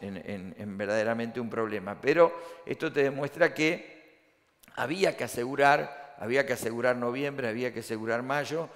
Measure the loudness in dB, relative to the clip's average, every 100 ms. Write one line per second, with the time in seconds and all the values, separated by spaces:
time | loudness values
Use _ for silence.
0 | -8 -8 -8 -10 -10 -10 -10 -4 0 2
1 | 2 0 -2 -4 -4 -2 -2 -4 -6 -2
2 | 2 6 6 6 -12 -14 -8 -4 -2 2
3 | 2 2 -4 2 2 4 2 0 -6 -20
4 | -20 _ _ _ _ _ -14 -4 -2 2
5 | 2 2 -6 -4 -4 4 6 6 2 -10
6 | -16 -10 0 2 2 0 -2 0 2 2
7 | 0 -2 -4 -2 -4 -2 -4 -4 -6 -6
8 | -2 -2 0 -2 -2 -4 -6